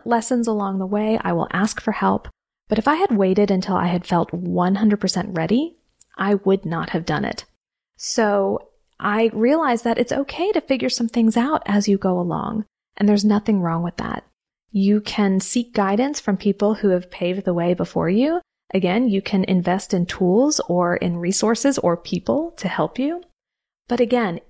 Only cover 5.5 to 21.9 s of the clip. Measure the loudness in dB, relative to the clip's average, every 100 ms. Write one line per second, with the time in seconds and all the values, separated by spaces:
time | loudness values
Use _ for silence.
5.5 | 0 0 -8 _ _ -16 -4 0 2 2
6.5 | 0 0 -6 -4 -4 -2 -2 -4 -6 -12
7.5 | _ _ _ _ -12 -4 0 2 2 0
8.5 | -4 -8 _ _ -8 -4 2 2 2 2
9.5 | 4 2 0 0 0 0 -2 -4 -2 -2
10.5 | 0 0 -2 0 -2 -2 2 2 2 0
11.5 | -2 0 0 2 0 0 0 -2 -4 -4
12.5 | -6 -8 _ _ -2 2 4 4 2 2
13.5 | 0 0 -2 -4 -6 -8 -8 -12 _ _
14.5 | _ _ 0 2 2 0 0 2 2 0
15.5 | -2 -2 0 2 2 0 -2 -2 0 0
16.5 | 0 0 2 2 0 -2 -6 -4 -2 -2
17.5 | 0 0 0 -2 -2 0 2 2 0 -6
18.5 | _ -6 -2 0 2 2 0 0 0 2
19.5 | 0 0 -2 0 -2 -2 0 2 4 2
20.5 | 0 0 0 0 0 -2 -2 -2 0 0
21.5 | 2 0 0 0